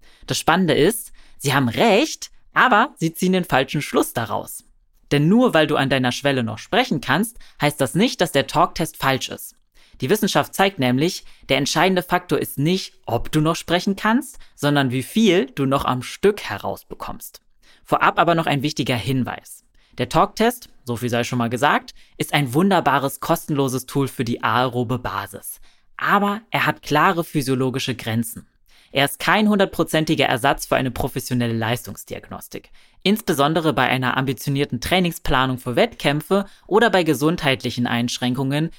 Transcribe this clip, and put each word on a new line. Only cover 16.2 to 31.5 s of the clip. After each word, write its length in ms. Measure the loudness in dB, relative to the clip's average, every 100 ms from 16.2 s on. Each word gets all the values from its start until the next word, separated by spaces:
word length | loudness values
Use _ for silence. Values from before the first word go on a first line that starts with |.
| 0 0
herausbekommst. 960 | -4 -8 -6 -8 -12 -14 -12 -14 -16 -20 _ _ _ _ -4
Vorab 320 | 0 2 2
aber 160 | 2
noch 120 | 2 0
ein 180 | 0
wichtiger 320 | -2 -2 -2 -2
Hinweis. 680 | -2 -2 -4 -8 -14 -20 _ _ _ -8
Der 100 | 0
Talktest, 600 | 2 2 2 0 0 -8 -14 -8
so 100 | -4
viel 140 | -2
sei 160 | -2 0
schon 120 | -2
mal 120 | -2
gesagt, 440 | 0 2 2 -2 -14 -20 -8
ist 160 | -2
ein 200 | 0 0
wunderbares, 640 | 2 4 4 4 2 0 -4
kostenloses 680 | -2 -2 0 -2 0 -2 -4
Tool 220 | -4 -2
für 160 | -4
die 180 | -4 -2
aerobe 580 | 0 2 0 -2 -2 -4
Basis. 600 | -6 -8 -10 -14 -16 -18 -20 _ _ -8
Aber 420 | 0 2 2 -2 -4
er 160 | -2 -2
hat 160 | -4
klare 440 | -2 2 2 2 -2
physiologische 680 | -4 -2 0 0 -2 -4
Grenzen. 540 | -6 -2 -2 -2 -8 -18 _ _ _ _
Er 100 | -2
ist 160 | -2 0
kein 300 | 0 2 4
hundertprozentiger 760 | 2 2 0 0 0 0 2 2
Ersatz 400 | 2 0 0 0
für 120 | -2
eine 140 | 0
professionelle 640 | -4 -4 -6 -4 -2 0